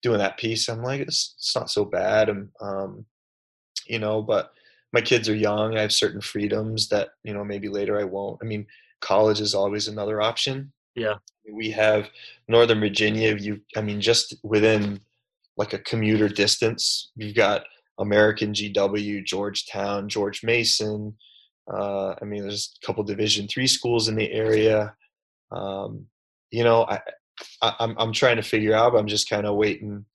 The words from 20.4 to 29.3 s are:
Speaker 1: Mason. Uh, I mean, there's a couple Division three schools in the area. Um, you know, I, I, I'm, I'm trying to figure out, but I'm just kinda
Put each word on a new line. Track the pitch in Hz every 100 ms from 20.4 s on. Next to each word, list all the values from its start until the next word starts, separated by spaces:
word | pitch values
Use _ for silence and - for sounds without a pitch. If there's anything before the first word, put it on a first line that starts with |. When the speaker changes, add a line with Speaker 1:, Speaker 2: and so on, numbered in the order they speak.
Speaker 1:
Mason. | 113 117 110 - 107 107 107 107 _ _ _ _ -
Uh, | 98 101 98 98 98
I | 104
mean, | 104
there's | 101 101 - _
a | -
couple | -
Division | 101 98 104 104 101
three | - 131
schools | - 120 117 110
in | 110
the | 104
area. | 110 110 107 110 107 107 - _ _ _ _ _
Um, | 90 98 98 98 110 - _ _ _ _
you | 117
know, | 117 117 113
I, | 101 - - _ - - -
I, | 113 -
I'm, | 117 107
I'm | 113
trying | 107 131 117
to |
figure | 107 113 107 107
out, | 120
but | 120
I'm | 104
just | 104
kinda | -